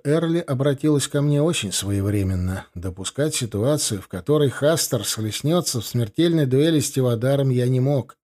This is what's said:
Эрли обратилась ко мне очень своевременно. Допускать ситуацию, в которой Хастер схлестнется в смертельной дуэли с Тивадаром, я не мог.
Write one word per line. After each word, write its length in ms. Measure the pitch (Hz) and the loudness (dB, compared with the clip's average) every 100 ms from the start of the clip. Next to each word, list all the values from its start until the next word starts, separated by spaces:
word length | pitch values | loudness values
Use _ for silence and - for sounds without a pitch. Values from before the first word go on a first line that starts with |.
| 139 | 0
Эрли 340 | 156 165 170 | 0 2 0
обратилась 680 | 170 131 143 135 156 147 - | -2 0 0 2 2 2 0
ко 120 | 147 | 0
мне 200 | 147 143 | 2 2
очень 320 | 156 165 101 | 2 0 -4
своевременно. 920 | - 98 101 98 101 95 92 90 92 - | -4 -2 0 0 0 0 0 -2 -4 -8
Допускать 640 | 85 92 90 92 - 156 151 | -10 -10 -8 -8 -4 -2 -2
ситуацию, 640 | 113 101 120 151 - 101 | -4 -2 0 0 -2 -6
в 60 | - | -8
которой 420 | 92 - 151 143 | -6 0 2 2
Хастер 560 | - 143 160 - 123 104 | 2 0 2 0 -4 -4
схлестнется 760 | - 107 - 143 175 165 120 | -4 -4 -4 0 0 0 -4
в 40 | - | -4
смертельной 600 | 120 113 - 170 165 135 | -2 -2 0 2 2 2
дуэли 340 | 131 160 156 | 2 4 2
с 100 | 151 | 0
Тивадаром, 600 | 135 127 117 131 139 135 | 0 0 0 0 2 2
я 180 | 123 123 | 2 2
не 140 | 127 | 2
мог. 340 | 131 143 - - | 2 0 -4 -12